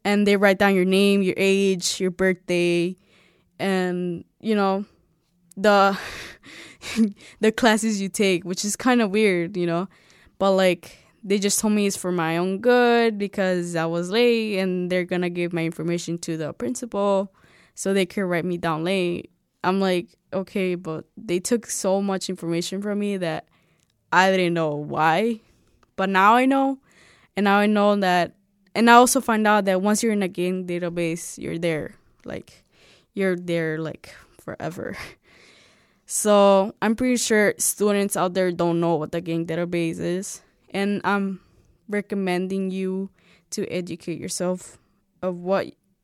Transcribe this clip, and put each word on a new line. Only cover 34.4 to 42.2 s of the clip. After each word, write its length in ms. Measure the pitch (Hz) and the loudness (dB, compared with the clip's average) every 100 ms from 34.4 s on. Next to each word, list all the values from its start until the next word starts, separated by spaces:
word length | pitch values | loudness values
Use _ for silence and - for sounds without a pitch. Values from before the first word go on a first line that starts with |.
forever. 560 | - - 160 185 - - | -16 -10 -10 -10 -10 -12
<laughs> 40 | - - _ _ - - _ _ _ _ - | -14 -20 _ _ -20 -20 _ _ _ _ -10
So 640 | - 208 202 202 196 202 - | -4 2 4 6 4 2 -2
I'm 160 | 214 226 | -2 0
pretty 220 | 254 240 | 0 0
sure 340 | - 220 202 - | 2 2 2 0
students 580 | - - 208 202 202 170 | -4 0 0 0 -2 -2
out 160 | 185 | -2
there 180 | 185 185 | 0 -2
don't 300 | 170 170 170 | 0 0 0
know 140 | 170 | 0
what 180 | 160 151 | -2 -4
the 80 | 170 | -6
gang 240 | 175 165 | -4 -4
database 560 | 165 165 175 175 165 175 | -4 -4 -4 -2 -4 -4
is, 400 | 170 180 196 - _ _ _ | -4 -6 -8 -14 _ _ _
and 300 | 190 202 202 | -4 -4 -2
I'm 360 | 185 202 196 185 _ _ _ _ - | -2 -2 -4 -8 _ _ _ _ -8
recommending 800 | 208 196 202 | -8 -4 -4